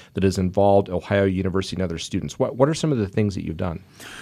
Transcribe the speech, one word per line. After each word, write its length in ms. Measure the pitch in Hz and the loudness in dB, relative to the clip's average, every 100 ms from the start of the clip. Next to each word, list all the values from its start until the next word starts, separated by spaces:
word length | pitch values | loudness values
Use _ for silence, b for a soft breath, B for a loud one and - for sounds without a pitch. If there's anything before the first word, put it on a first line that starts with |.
| B | B
that 120 | - | 0
has 120 | 98 95 | 2 2
involved 540 | 92 92 101 98 95 | 0 4 6 6 4
Ohio 340 | 90 - 101 | -4 0 2
University 520 | 98 92 95 92 95 - | 2 0 -2 -2 -4 -4
and 60 | |
other 140 | 92 82 | -4 -4
students? 420 | - 98 73 - | -6 -6 -4 -2
What, 180 | 131 113 | -2 2
what 120 | 135 | 0
are 60 | |
some 180 | 160 160 | 2 0
of 60 | 131 | 0
the 100 | 98 | 0
things 260 | - 104 | 0 0
that 120 | 92 80 | -2 -6
you've 100 | 80 | -4
done? 260 | 95 80 - B B B | -4 -6 -12 B B B